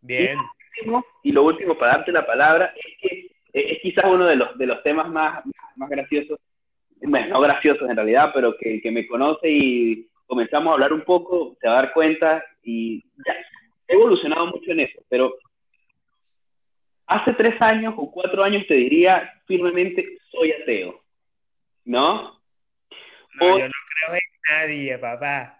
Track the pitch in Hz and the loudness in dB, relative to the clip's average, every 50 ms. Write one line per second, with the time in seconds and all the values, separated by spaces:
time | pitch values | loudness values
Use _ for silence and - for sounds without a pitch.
0 | _ 120 123 127 180 - 855 988 1017 - - _ _ _ - 466 - 220 226 247 | _ -6 -2 -2 -2 -2 -2 -6 -8 -10 -12 _ _ _ -16 -12 -6 -4 -4 -4
1 | 247 _ _ _ _ 285 143 143 143 156 160 - 196 180 156 - 123 120 135 147 | -4 _ _ _ _ 2 4 6 4 4 2 0 -2 -4 -2 0 2 2 2 2
2 | - - 175 160 - - 117 127 143 156 160 170 185 - - - - - - _ | 0 0 -2 -2 0 0 0 2 4 4 4 4 2 0 -4 -12 -20 -20 -20 _
3 | - 370 359 370 359 370 _ _ _ _ - - - - - - - 185 175 190 | -6 -6 -6 -6 -16 -20 _ _ _ _ -4 -4 -4 -4 -4 -6 -6 -2 0 0
4 | 180 190 185 185 180 175 151 131 123 - - 123 131 127 - - - 151 151 160 | 2 4 4 4 4 4 4 4 2 -2 -2 -4 -4 -4 -4 -2 -2 -2 -2 -2
5 | 156 170 165 156 156 156 - - - 139 - _ - - _ - 135 143 143 139 | -4 -4 -2 -2 -2 -2 -4 -8 -12 -14 -16 _ -20 -20 _ -16 -10 -8 -8 -8
6 | - - 151 147 147 151 151 - _ _ _ _ _ _ _ _ _ _ _ _ | -6 -4 -4 -4 -4 -4 -12 -14 _ _ _ _ _ _ _ _ _ _ _ _
7 | - 143 143 127 110 - - 127 143 143 139 - - 151 147 147 143 123 120 110 | -4 -2 -2 0 -2 0 2 2 4 4 2 2 2 2 2 2 -2 -4 -4 -2
8 | 107 107 113 135 147 151 - 139 123 117 110 - - 117 110 110 - 120 113 117 | 0 2 4 4 4 4 2 0 0 0 -2 -2 -6 -6 -6 -4 -6 -4 -4 -4
9 | 123 - 120 120 135 147 156 156 - 165 151 147 139 131 123 120 117 113 113 110 | -6 -6 -4 -2 -2 -2 -2 0 -2 0 2 2 2 2 0 0 0 0 -2 -4
10 | - _ _ _ _ _ 127 127 117 113 - 147 160 165 160 139 135 143 156 156 | -8 _ _ _ _ _ -4 -4 -4 0 -2 -2 0 2 2 2 2 2 0 -2
11 | - - 180 175 170 180 180 175 156 123 - _ - 113 113 127 131 131 - 160 | 0 0 0 0 0 -2 -4 -4 -4 -6 -10 _ -2 2 2 2 2 2 0 2
12 | 160 156 160 156 165 160 156 160 - - _ _ _ 117 117 113 113 113 113 - | 2 2 2 2 2 0 0 0 -4 -12 _ _ _ -8 -6 -6 -6 -6 -8 -10
13 | _ _ _ _ 135 - - - - - - - _ _ _ _ _ - 175 196 | _ _ _ _ -8 -8 -8 -8 -10 -20 -20 -20 _ _ _ _ _ 2 4 6
14 | 233 247 190 - - 147 156 160 170 175 - - - - 170 160 135 - - - | 6 6 4 2 0 -4 -2 -2 -4 -4 -6 -10 -8 -6 -2 -2 -2 -4 -6 -18
15 | _ _ 127 123 127 127 - - _ _ _ _ _ _ _ _ _ _ _ _ | _ _ 0 0 0 0 -2 -8 _ _ _ _ _ _ _ _ _ _ _ _
16 | _ _ _ _ _ _ _ _ _ _ _ _ _ _ _ _ _ _ _ _ | _ _ _ _ _ _ _ _ _ _ _ _ _ _ _ _ _ _ _ _
17 | _ - 185 208 - - 233 - 220 233 226 - 233 220 220 220 220 220 220 - | _ -2 -2 0 0 -2 0 2 2 2 2 2 2 2 2 2 -2 -4 -6 -8
18 | 147 - - 180 185 185 185 196 196 196 208 202 196 - 160 131 123 131 151 165 | -10 -10 -8 -6 -4 -4 0 0 0 0 0 -2 0 2 2 4 4 4 4 4
19 | 175 185 185 170 - - - _ _ _ 185 185 175 175 175 180 180 190 175 185 | 6 6 4 4 2 -6 -18 _ _ _ -2 0 0 0 0 0 -2 -2 -2 -6
20 | - - - - _ _ - - 165 156 156 - - 127 117 98 90 87 - _ | -8 -8 -14 -20 _ _ -4 -2 0 0 0 -4 -4 -4 -4 -4 -4 -8 -12 _
21 | _ _ _ _ _ _ _ _ _ _ _ _ _ _ _ _ _ 120 120 123 | _ _ _ _ _ _ _ _ _ _ _ _ _ _ _ _ _ -4 -2 0
22 | 139 160 202 - - - _ _ _ _ _ _ _ _ _ _ _ _ - - | 2 0 0 -2 -6 -14 _ _ _ _ _ _ _ _ _ _ _ _ -20 -20
23 | - - - - _ _ _ 139 165 180 190 190 131 131 135 139 - - 156 156 | -20 -20 -20 -20 _ _ _ 0 4 4 4 4 2 -4 -8 -14 -16 -10 -8 -6
24 | 160 160 170 180 185 - _ _ - 156 151 156 160 156 151 147 139 135 127 123 | -6 -4 -6 -6 -8 -8 _ _ -4 -2 -2 -2 -2 -4 -4 -6 -6 -6 -8 -8
25 | 123 117 117 123 143 143 143 139 123 117 - | -8 -8 -8 -6 -6 -6 -6 -6 -8 -10 -18